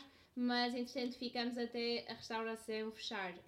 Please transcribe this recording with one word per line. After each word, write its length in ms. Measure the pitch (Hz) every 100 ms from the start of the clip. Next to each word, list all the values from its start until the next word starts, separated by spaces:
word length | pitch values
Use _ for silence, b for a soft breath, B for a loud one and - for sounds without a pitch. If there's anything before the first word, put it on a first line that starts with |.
| 285 b b
mas 400 | - 247 240 240
entretanto 440 | 247 240 269 247 247
ficamos 400 | 247 247 240 240
até 480 | 233 240 233 233 -
a 60 |
restauração 760 | 233 - 226 226 220 - 220 220
fechar. 420 | 220 - 214 185 175